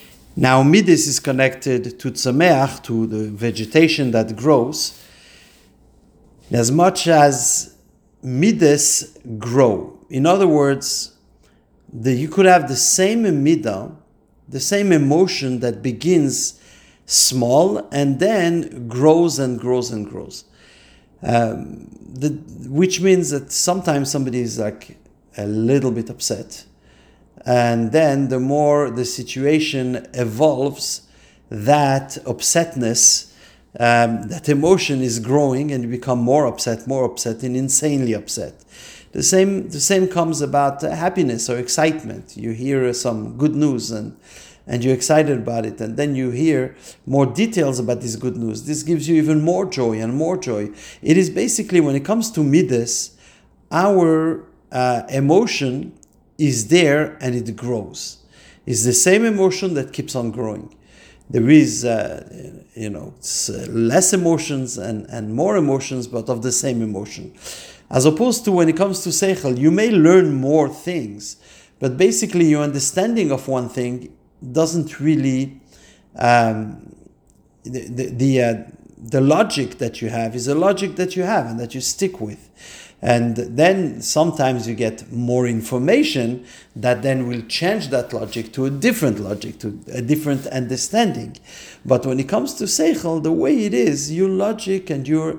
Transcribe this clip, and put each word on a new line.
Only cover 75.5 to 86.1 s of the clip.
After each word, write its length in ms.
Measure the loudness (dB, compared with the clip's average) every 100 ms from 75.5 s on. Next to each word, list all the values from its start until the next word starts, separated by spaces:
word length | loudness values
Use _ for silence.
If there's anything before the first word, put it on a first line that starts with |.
| -10 _ _ -20 _ _ -2
um, 800 | 4 4 4 0 -6 -12 -20 -20 -20 _ _ _ _ _
the, 240 | -12 -12 -8
the, 180 | -8 -6
the, 320 | 0 2 4
uh, 120 | 2 0 -6 -20 -20 -20
the 240 | -4 2
logic 560 | 4 4 2 -2 -6 -4
that 240 | -8 -6
you 80 | -6
have 260 | -4 -4 -4
is 120 | -2
a 80 | 2
logic 400 | 2 0 -4 -4
that 200 | -4 -2
you 60 |
have 240 | -2 -2 -2
and 140 | -6
that 160 | -8 -8
you 60 |
stick 380 | -8 -4 -4 -4
with. 640 | -10 -12 _ _ -20 -20 -20 _
And 320 | 0 2 0 -2
then 640 | -4 2 2 2 -2 -6
sometimes 640 | -4 0 0 0 0 -2 -4
you 100 | -4
get 360 | -4 -6 -10
more 340 | -6 -2 0 0
information 1000 | -2 -2 -2 2 2 2